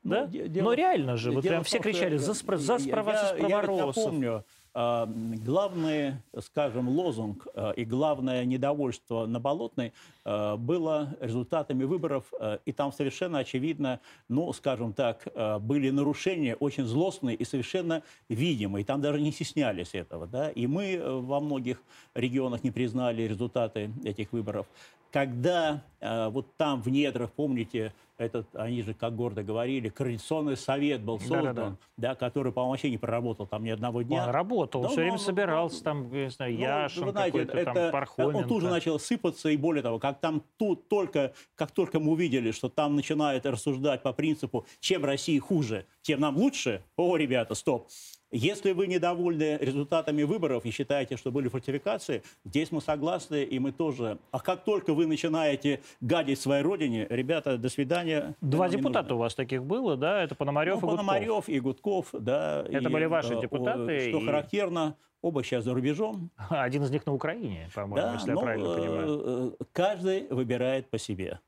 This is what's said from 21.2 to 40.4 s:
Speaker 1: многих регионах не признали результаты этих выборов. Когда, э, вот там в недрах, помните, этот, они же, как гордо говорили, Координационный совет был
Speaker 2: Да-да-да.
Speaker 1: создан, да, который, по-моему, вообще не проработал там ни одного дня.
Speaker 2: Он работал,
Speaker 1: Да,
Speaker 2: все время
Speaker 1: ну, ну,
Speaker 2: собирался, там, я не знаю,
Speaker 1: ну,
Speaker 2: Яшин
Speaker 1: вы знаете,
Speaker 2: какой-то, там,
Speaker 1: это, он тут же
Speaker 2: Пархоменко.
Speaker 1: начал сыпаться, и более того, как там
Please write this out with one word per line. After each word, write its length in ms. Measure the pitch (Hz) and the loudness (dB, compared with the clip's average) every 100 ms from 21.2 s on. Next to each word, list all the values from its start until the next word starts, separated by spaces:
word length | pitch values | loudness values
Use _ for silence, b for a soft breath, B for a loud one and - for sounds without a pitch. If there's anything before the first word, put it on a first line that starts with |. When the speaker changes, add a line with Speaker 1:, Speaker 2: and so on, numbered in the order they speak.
| 127 143 | -2 -2
Speaker 1:
многих 420 | 147 139 123 123 _ B B | 0 -2 -2 -6 _ B B
регионах 500 | - 123 127 131 117 | -4 0 0 0 -2
не 80 | 131 | -2
признали 520 | 123 123 120 123 113 | 0 0 2 0 0
результаты 680 | 113 101 120 127 113 110 104 117 107 | -2 0 0 0 0 -2 -6 -6 -6
этих 260 | 98 104 | -4 -4
выборов. 360 | 117 104 101 87 B B B _ | -4 -2 -4 -6 B B B _
Когда, 720 | 143 139 120 127 180 160 151 - _ | -2 0 0 0 2 2 -2 -8 _
э, 280 | 110 113 110 | -4 -2 -2
вот 160 | 123 127 _ | -2 -6 _
там 240 | 151 135 | 0 0
в 80 | 113 | 0
недрах, 420 | 135 143 120 117 | 2 2 0 -6
помните, 600 | - 147 127 110 120 110 b b _ | -2 -2 0 -2 -2 -4 b b _
этот, 300 | 117 117 104 - | -4 -4 -6 -6
они 260 | 110 120 | -4 -4
же, 140 | 107 110 | -4 -4
как 200 | 117 113 | -4 -2
гордо 280 | 120 104 | -4 -4
говорили, 460 | 104 110 120 135 113 | -4 -2 0 -2 -4
Координационный 680 | - 127 117 - 160 151 131 | -4 -4 -4 -2 -2 0 -2
совет 440 | - 139 143 131 | -2 0 2 0
был 180 | 107 113 | -2 -4
Speaker 2:
Да-да-да. 240 | 107 120 139 | 0 0 0
Speaker 1:
создан, 320 | 117 110 98 b - | -2 -4 -8 b -4
да, 180 | 123 131 | -4 -2
который, 360 | 123 147 131 | -2 0 -2
по-моему, 200 | 123 127 | 0 0
вообще 180 | 131 147 | 0 -2
не 80 | 117 | -2
проработал 480 | - 117 120 110 98 | 0 0 -2 -4 -4
там 180 | 107 | -4
ни 60 | 113 | -4
одного 320 | 113 120 120 | -2 -2 -2
дня. 220 | 120 156 - | 0 0 2
Speaker 2:
Он 60 | |
работал, 500 | 135 185 233 135 135 | 0 0 0 0 0
Speaker 1:
Да, 60 | 165 | 0
Speaker 2:
все 140 | 262 | 2
время 100 | 165 | 2
Speaker 1:
ну, 40 | 190 | 0
ну, 40 | |
Speaker 2:
собирался, 600 | 196 185 196 160 170 - | 0 0 2 2 0 -2
там, 280 | - 147 123 | -2 -2 -4
я 120 | 135 135 | -4 -4
не 60 | |
знаю, 220 | 123 127 117 | -4 -2 0
Speaker 1:
ну, 40 | |
Speaker 2:
Яшин 460 | 131 143 147 175 185 | 0 0 0 -2 -2
Speaker 1:
вы 60 | |
знаете, 340 | 202 185 160 151 | 2 2 2 0
Speaker 2:
какой-то, 200 | - 165 | 0 2
там, 120 | 123 | 2
Speaker 1:
это, 40 | 170 | 2
он 0 | |
тут 0 | |
же 60 | |
Speaker 2:
Пархоменко. 800 | 139 139 - 131 151 123 226 175 | 0 -2 0 2 2 2 2 2
Speaker 1:
начал 300 | 170 165 151 | 2 2 -2
сыпаться, 500 | - 240 175 156 156 | 0 0 0 0 0
и 60 | 151 | 2
более 260 | 156 151 | 2 2
того, 160 | 120 113 | 0 0
как 200 | 139 139 | -2 0
там 220 | 160 156 | 0 0